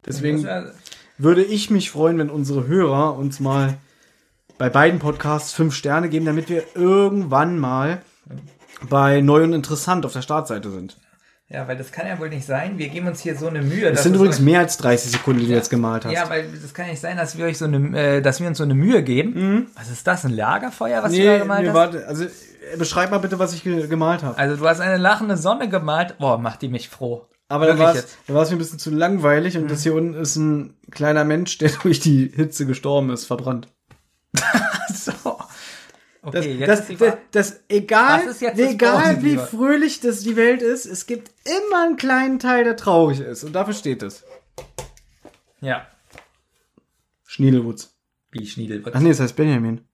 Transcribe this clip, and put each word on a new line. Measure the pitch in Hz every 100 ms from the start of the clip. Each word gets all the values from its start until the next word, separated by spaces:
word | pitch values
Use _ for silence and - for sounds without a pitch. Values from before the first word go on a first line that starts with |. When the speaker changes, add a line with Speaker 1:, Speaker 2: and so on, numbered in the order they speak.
| -
Speaker 1:
Deswegen | 139 147 151
Speaker 2:
Das | 147 185
ist | -
ja | - - - _ -
Speaker 1:
würde | 143 170
ich | 196 214 208
mich | 202 -
freuen, | 147 160 165
wenn | 147
unsere | 147 139 139 123
Hörer | 180 165 135 156 131
uns | 139 139
mal | 135 139 135 135 _ _ _ _ _ _ _ _
bei | 127
beiden | 127 156 175
Podcasts | 147 147 147 151 147
fünf | - 160
Sterne | 139 147 151 170
geben, | 156 160
damit | 156 160
wir | 170 160
irgendwann | - 180 196 196 202 175 131 160 175
mal | 139 131 143 180 _ _ _ 135 - _ _ - 123
bei | 139 139 143
Neu | 139 147
und | 165
Interessant | 165 - 151 - 185
auf | 139
der | 127
Startseite | 127 156 151 107 101
sind. | 95 92 - _ _ _ _ _
Speaker 2:
Ja, | 139 131
weil | 127
das | 131
kann | - 185
ja | 180
wohl | 156
nicht | 147
sein. | 135 135 175 190
Wir | 147
geben | 160 180
uns | 160
hier | 175 143
so | 160
eine | 156
Mühe, | 139 180 185
Speaker 1:
Es | 139
Speaker 2:
dass |
Speaker 1:
sind | 151
Speaker 2:
es | 190
Speaker 1:
übrigens | 190 139
Speaker 2:
euch |
Speaker 1:
mehr | 139 175
als | 170 -
dreißig | 127 120 123
Sekunden, | 117 - 127
die | 120
du |
Speaker 2:
Ja. | 120
Speaker 1:
jetzt | 117
gemalt | 123 113 113
hast. | 113
Speaker 2:
Ja, | 170 170
weil | 160 156 156
das | 147
kann | 160 175
nicht | 160
sein, | 165 180
dass | 156 160
wir | 165
euch | 160
so | 156
eine, | 143 143 147 143 139
äh, |
dass | 135 131
wir | 175
uns | 156
so |
eine | 147
Mühe | 135 180 240
geben. | 131 123 185
Speaker 1:
Mhm. | 240 190 208 247 -
Speaker 2:
Was | 113
ist | 123 -
das, | 180
ein | 139
Lagerfeuer, | 110 107 185 247 - 226 226
was | 214
Speaker 1:
Nee, | 175
Speaker 2:
du | 202
da | 202
gemalt | 202 202
Speaker 1:
nee, | 180
Speaker 2:
hast? |
Speaker 1:
warte, | 160 170 165 101
also, | 147
äh, | 175 - - - 143 165
beschreib | 160 175 185
mal | 202
bitte, | 190 185
was | 185
ich | 170
ge-, | 185 170 151
gemalt | 160 160 170
habe. | 147 120
Speaker 2:
Also | 139 147
du | 160
hast | 165
eine | 185 185
lachende | 180 208 214 185
Sonne | 165 247 247
gemalt. | 185 156 156 180 -
Boah, | 139 117
macht | 117 -
die | 135
mich | 120 -
froh. | - 127 120 - _ _
Speaker 1:
Aber | 143 160
dann | 156
Speaker 2:
Wirklich | 165
Speaker 1:
war's, | 165
Speaker 2:
jetzt? | 120 - -
Speaker 1:
dann | 143
war's | 156
mir | 175
ein |
bisschen | 160 151
zu | -
langweilig | 156 175 196 147 147 175 175
und |
Speaker 2:
Hm. | 151
Speaker 1:
das | 151
hier | 151
unten | 160 165
ist | 156 151 156
ein | 151 147 139 _ -
kleiner | - 147 151
Mensch, | 147 156 180 -
der | 156
<laughs> | 139
durch | - 151
die | 160 139 131
Hitze | 139 156 - 139
gestorben | 127 143 143 131
ist, | 120
verbrannt. | - 120 117 123 113 _ _ - _ _ _
Speaker 2:
<laughs> | - - 240 - - -
So. | - - - 254 - - - - - - _ _ _
Okay, | 151
Speaker 1:
Das, | 170 156
Speaker 2:
jetzt | 127 143
Speaker 1:
das, | 208
Speaker 2:
ist | -
die | 180
Frage, | 226 - -
Speaker 1:
das, | 208 196
das, | - _
egal, | 208 202 220 262 330 349
Speaker 2:
was |
ist | 240
jetzt | 240 196
das | 262
Speaker 1:
egal | 214 240 247 320 311
wie | 277 285
Speaker 2:
Positive? | 247
Speaker 1:
fröhlich | 226 262 294 302 -
das, | 240 202
die | 202 226
Welt | 226 247
ist, | 233 254 -
es | 180 -
gibt | 233 - _
immer | 269 359 415 370
einen | 339 302
kleinen | 262 262 269 262
Teil, | 254 247
der | 240 226
traurig | - 170 160 139
ist. | 123 117
Und | 151
dafür | 175 202
steht | 208 151 117
es. | 101 - - - _ - - - - _ _ _ - _ _ _
Speaker 2:
Ja. | 135 120 - _ _ - _ _ _ _ _ _ _ _ _ _ _
Speaker 1:
Schniedelwutz. | - 135 127 117 107 - _ _ _ _
Speaker 2:
Wie | 117 104
Schniedelwutz? | - 110 104 107 123
Speaker 1:
Ach |
nee, | 165
das | 135
heißt | 127 -
Benjamin. | 156 127 113 113 _